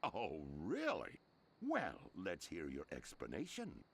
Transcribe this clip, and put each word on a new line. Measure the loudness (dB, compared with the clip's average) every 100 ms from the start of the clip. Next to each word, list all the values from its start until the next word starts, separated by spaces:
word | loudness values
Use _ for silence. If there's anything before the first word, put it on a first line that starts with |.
Oh, | 2 2 2 2 -2 -2
really? | 2 4 4 2 0 -6 -16 -20 -20 -4
Well, | 2 4 4 -2 -8
let's | -2 0 0 -2
hear | -2 0
your | -2 -4
explanation. | -6 -6 -8 -4 -2 -2 -2 -4 -6 -14